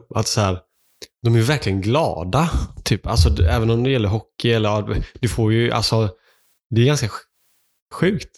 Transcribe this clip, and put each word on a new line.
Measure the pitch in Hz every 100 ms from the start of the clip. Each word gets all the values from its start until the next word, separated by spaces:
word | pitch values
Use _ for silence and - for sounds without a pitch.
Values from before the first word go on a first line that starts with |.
| -
att | - 107
så | -
här, | 101 92 - _ _ - - _
de | 117 117
är |
verkligen | 117 147 - 98
glada. | 98 135 147 82 87 123 165 - - -
Typ, | - 107 113
alltså, | 113 120
d-, | 107 -
även | 120 113
om | 117
det | 127
gäller | 131 101
hockey | 110 - - 123
eller, | 113 107
ja, | 107 98 101 - -
du | 113
får | 107 110
ju, | 113 117
alltså, | 113 107 113 110 - _ _ _ _ -
det | 110
är | 123
ganska | 147 110
sj-, | - - _ _ _ _ _ _
sjukt | - 175 196 -